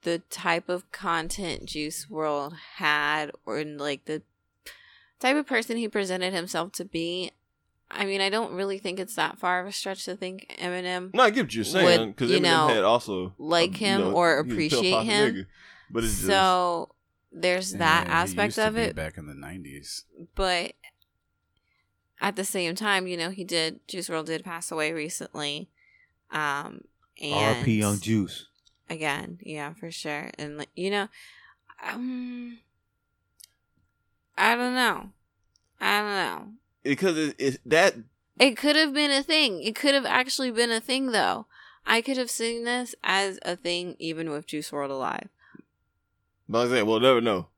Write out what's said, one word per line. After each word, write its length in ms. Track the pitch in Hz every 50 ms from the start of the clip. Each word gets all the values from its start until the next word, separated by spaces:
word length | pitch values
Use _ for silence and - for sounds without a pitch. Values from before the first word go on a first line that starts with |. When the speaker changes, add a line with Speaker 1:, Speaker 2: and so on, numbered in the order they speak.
| -
Speaker 1:
the 160 | 170 170 170 - _
type 380 | - - - 180 170 170 175 -
of 200 | 180 180 - _
content 760 | - - - 185 170 165 160 160 - - 196 170 - - -
Juice 420 | - - 156 151 151 160 - 143 143
world 460 | - 156 156 156 147 143 143 147 170 156 - - -
had 540 | - - 151 151 147 147 147 151 156 151 143 - - _
or 140 | - 107 135
in, 180 | 151 151 147 147
like, 280 | 143 147 143 135 _
the 160 | - 156 156 - _ _ _ _ _ _ _ _ - - - - - - _ _ _ _ _
type 160 | - 247 277
of 100 | 302 285
person 300 | - 262 226 220 - 226
he 100 | 233 233
presented 460 | 208 - 214 196 185 180 185 180 185
himself 400 | 196 175 170 185 - 170 165 196
to 120 | - - 180
be, 460 | 196 - 165 165 170 175 180 185 - _ _ _ _ _ _ _ _ _ _ _ _
I 160 | - - 202
mean, 140 | 196 196 196
I 80 | 196 196
don't 240 | 196 220 233 - -
really 240 | 180 196 196 196 190
think 200 | - 190 175 190
it's 180 | 185 185 -
that 220 | - 214 156 - -
far 220 | - 180 180 180
of 60 | 180
a 60 | 202
stretch 320 | 196 - - 196 190 190 -
to 100 | - 180
think 400 | 208 190 180 185 190 - _ - -
Eminem 540 | - 180 180 180 180 180 180 180 180 190
Speaker 2:
No, 100 | 190 214 254
I 40 | 214
get 140 | 214 185 175
what 100 | 139 110
you're 60 | 113 104
Speaker 1:
would, 20 |
Speaker 2:
saying, 480 | - 151 190 185 180 170 - 117 107 101
'cause 160 | - 131 120
Speaker 1:
you 80 | 131 147
Speaker 2:
Eminem 40 |
Speaker 1:
know, 260 | 151 175 165 160 156 151
Speaker 2:
had 160 | 120 107 92
also, 500 | 101 117 120 - - 101 92 90 92 92 _
Speaker 1:
like 320 | - 156 170 170 170 180
Speaker 2:
um, 40 | 190
Speaker 1:
him 240 | 185 214 196 196 196
Speaker 2:
you 40 | -
know, 60 | -
Speaker 1:
or 180 | - 170 175 170
Speaker 2:
he 60 | 156
was 100 | 135 156
a 60 | 123 117
Speaker 1:
appreciate 260 | - 160 151 156 123
Speaker 2:
pill-popping 300 | 117 185 185 - 110 113
Speaker 1:
him. 240 | 110 208 214 202 98
Speaker 2:
nigga, 120 | 95 98 - _ _ - - - - - _
but 140 | - 117 113
it's 100 | 110 107
just 120 | 185 170
Speaker 1:
So, 680 | 190 196 190 190 185 185 180 180 175 175 165 - - _ _ _ _ _ _ _ _
there's 420 | - 170 165 180 180 185 185 185 190
that 320 | 185 175 160 160 170 160
Speaker 3:
Yeah, 60 | - 156
he 80 | 165
Speaker 1:
aspect 220 | 175 190 185 220 202
Speaker 3:
used 100 | 208 214
to 120 | - 214 220
Speaker 1:
of 60 | 214
Speaker 3:
be 40 | 226
Speaker 1:
it. 160 | 233 190 -
Speaker 3:
back 220 | - 78 - - -
in 80 | 160
the 80 | - -
nineties. 680 | - - 71 87 95 78 71 69 71 71 - - - - _ _ - 170 - _
Speaker 1:
But 380 | - 196 185 180 175 175 - - _ _ - _ _ _ _ _ _ _ _ _ _ _ _ _ _ _ _ _ _ _ _ _ _ _ _ _ -
at 160 | - 196 196
the 80 | 190 196
same 300 | - - 190 180 165 170
time, 320 | 190 220 208 202 190 185
you 100 | 185 180
know, 140 | 170 165 175
he 120 | 190 196 180
did, 360 | - 175 165 160 160 - - _ -
Juice 200 | - 185 170 -
world 180 | 170 160 156
did 180 | 156 160 160 -
pass 260 | 185 170 165 170 -
away 220 | 175 160 156 151
recently. 760 | 165 160 151 165 - - - - _ - 147 143 143 151 190 _ _ _ _ _ _ _ _ _ _ _ _ _
Um, 520 | - 156 151 147 139 143 160 - - - - _ _ _ _ _ _ -
and 140 | - 147 143
Speaker 4:
R 260 | 101 107 110 110 120
I 20 | -
P 140 | 123 110 107
Young 200 | 107 101 101 98
Juice. 460 | 92 107 113 107 95 87 - - - _ _ _ _ _ _ _ _ _
Speaker 1:
Again, 480 | 165 160 156 151 139 - - - 175 175
yeah, 300 | - - 156 151 147 147
for 180 | 165 - - 165
sure. 400 | 165 - - 156 147 147 151 - - -
And, 180 | 151 147 147 151
like, 100 | 143 _ _
you 140 | - 175 190
know, 180 | 202 208 196 214 _ - - - - - - - - _ _ _ - -
um, 760 | - - - 240 247 254 254 247 247 247 247 247 240 240 240 226 _ _ _ _ _ _ _ _ _ _ _ _ _ _ _ _ - _ _ _ _ _ _ _ _ _ _ _ _ _ _ _ _ _ _
I 180 | - 185 214 233
don't 200 | 240 247 247 247
know. 360 | 254 247 226 180 - - 196 _ _ _ _ _ _ _ _ _ _ _ _ _ _
I 180 | - 190 202 208
don't 100 | 208 208 202 196 175 123 87 78 -
know. 60 | 202 220 240 _ _ _ _
Speaker 2:
Because 340 | _ 135 143 131 185 190 165
it, 200 | 156 156 147 131 -
it's 200 | 131 139 127 - _
that 280 | 123 143 165 180 196 - 120 110 _ _ _ _ _ _ -
Speaker 1:
It 180 | 247 277 226
could 200 | - - 294 294
have 160 | 302 320 302 269
been 160 | 294 294 285
a 120 | 277 269
thing. 400 | 277 - 320 311 302 254 190 165
It 120 | 147 214 220
could 200 | - - 285 277
have 120 | 277 247
actually 440 | - - 247 254 262 - - 269 254
been 200 | 226 220 240 240
a 100 | 226 226
thing, 320 | 226 - 254 262 269 254
though. 340 | 233 202 156 90 - - - _ _ - - - - _ _
I 140 | - 226 226
could 160 | 226 - 269
have 140 | 254 254 240
seen 340 | - - 233 233 233 233 233
this 300 | 240 240 247 247 240 - _
as 360 | - - 190 196 196 196 190 -
a 140 | - - 180
thing 400 | 180 - 175 175 175 180 180 - _
even 320 | - 165 160 160 165 165
with 160 | 147 147 156
Juice 260 | - - 151 151 -
world 180 | - 147 143 139
alive. 380 | 139 135 127 92 - - - - _ _ _ _ - - - _ _ _ _ _ _ _ _ _ _ _ _ _ _ _ _ -
Speaker 2:
But 180 | 104 113 120
I 40 | 120
said, 120 | 127 123 104
we'll 160 | 107 113 110
never 200 | 120 131 131 120
know. 280 | 117 117 101 90 82 _ _